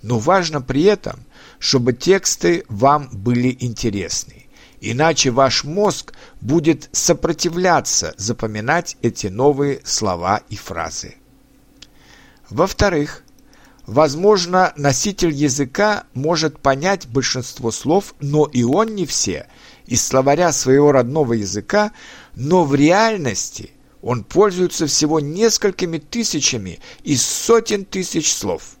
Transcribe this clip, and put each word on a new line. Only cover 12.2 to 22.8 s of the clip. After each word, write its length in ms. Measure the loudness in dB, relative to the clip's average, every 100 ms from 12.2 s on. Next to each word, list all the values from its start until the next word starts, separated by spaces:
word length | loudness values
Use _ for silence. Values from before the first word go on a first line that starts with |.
| -20 _ -12
Во-вторых, 760 | -2 -2 2 0 0 -4 -8 _ _ _ _ -20 _ -4
возможно, 840 | 2 2 4 4 4 4 2 2 2
носитель 560 | 0 0 -2 0 -2
языка 720 | 0 0 0 -4 0 0 0 -6
может 460 | -6 -2 0 -2 0
понять 480 | 0 0 0 -2 -2
большинство 640 | -4 -2 -6 -8 -6 -6
слов, 440 | -6 0 0 0 -10
но 280 | -2 0 2
и 160 | 2
он 320 | 2 2 0 -2
не 100 | -4
все 420 | -4 -4 -6 -10 -20 -20 -20 -6
из 160 | -4
словаря 520 | 0 2 4 2 2
своего 400 | 0 4 6 6
родного 400 | 4 2 0 0
языка, 580 | 0 -2 -6 -2 0 0 -4 -20 -20 -20 -10
но 280 | 0 2
в 100 | 4
реальности 1000 | 4